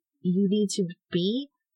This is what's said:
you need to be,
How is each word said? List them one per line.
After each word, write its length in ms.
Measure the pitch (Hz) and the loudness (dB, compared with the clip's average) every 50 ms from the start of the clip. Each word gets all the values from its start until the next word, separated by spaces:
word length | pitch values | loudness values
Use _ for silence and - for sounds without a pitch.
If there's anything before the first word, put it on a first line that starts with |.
| _ _ _ _ | _ _ _ _
you 260 | - 180 180 185 202 196 | -2 0 2 2 2 2
need 200 | 190 214 208 190 | 2 2 0 0
to 160 | - - 196 165 180 - _ _ | 0 -2 -4 -4 -6 -10 _ _
be, 380 | - 180 170 190 220 254 285 277 _ _ _ _ _ | -2 -2 0 0 0 -2 -4 -8 _ _ _ _ _